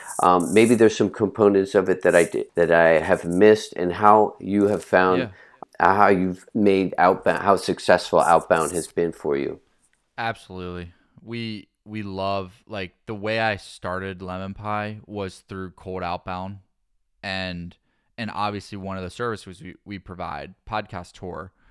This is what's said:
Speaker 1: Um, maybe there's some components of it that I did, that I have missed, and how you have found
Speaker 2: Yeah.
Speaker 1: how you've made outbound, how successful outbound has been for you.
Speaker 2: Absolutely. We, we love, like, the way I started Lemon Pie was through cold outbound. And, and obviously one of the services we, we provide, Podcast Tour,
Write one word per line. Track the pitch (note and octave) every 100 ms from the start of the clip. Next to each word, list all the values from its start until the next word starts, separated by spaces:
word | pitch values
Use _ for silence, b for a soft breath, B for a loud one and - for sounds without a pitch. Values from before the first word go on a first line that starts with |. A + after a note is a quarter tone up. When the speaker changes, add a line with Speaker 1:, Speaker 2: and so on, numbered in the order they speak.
| B B
Speaker 1:
Um, | F2+ F2+ E2+
maybe | G#2 A2+
there's | A2+ A2 -
some | G2+
components | - G2+ - G2+ G2 G2
of | G2+ F#2
it | F2+
that | F2
I | F2
did, | E2+ A1+ -
that | - E2
I | E2+ E2 D#2+
have | E2+ E2+
missed, | E2+ F2+ G#2+ G#2+ - -
and | F2+
how | F2+ G#2 G#2+ G#2 -
you | F#2+ G2+ G2+
have | F2+
found | - F#2 F#2 F#2 G#2+ b b b - -
Speaker 2:
Yeah. | -
Speaker 1:
how | G#2 G2+
you've | F#2 F#2 F2+ -
made | A2+ G2+ F#2+ F#2+ -
outbound, | F2+ F#2 F#2 E2+
how | F#2+
successful | F#2 - E2+ - F2+ - E2+
outbound | D#2+ E2 - E2 D2+
has | E2+ -
been | - E2+
for | - D#2 C#2
you. | C2+ - _ _ _ _ _ -
Speaker 2:
Absolutely. | A#2 A2 - F#2 F2+ F2 E2+ _ _ _
We, | G#2+ A#2 A2+ G#2+ - _
we | G#2+ G#2+
love, | G2+ F#2+ G2 G2 F#2 _ -
like, | G#2+ F#2 _
the | -
way | G#2 G#2+ A2+
I | A2 G2
started | - - F2+ F#2 F#2+ F#2
Lemon | F#2 F#2 F#2+
Pie | G2+ G#2+ G#2 G#2 G#2+
was | - G#2 F#2+ - -
through | F#2+ F#2
cold | - F#2+ F#2
outbound. | F2 F2 F#2 F2+ F#2+ G2 _ _ _ _ _ _
And, | G2+ F#2+ F#2 F2 F2 - _ _ _ -
and | G#2
obviously | - G#2 G2+ - G2+
one | F#2+ F#2+
of |
the | F2+
services | - A#2+ G#2 F#2+ F2
we, | E2+ -
we | - G2
provide, | - F2 E2+ D2 D2 - -
Podcast | A2 G2 F2+ F2+
Tour, | - F#2 D#2+ F#2 _ _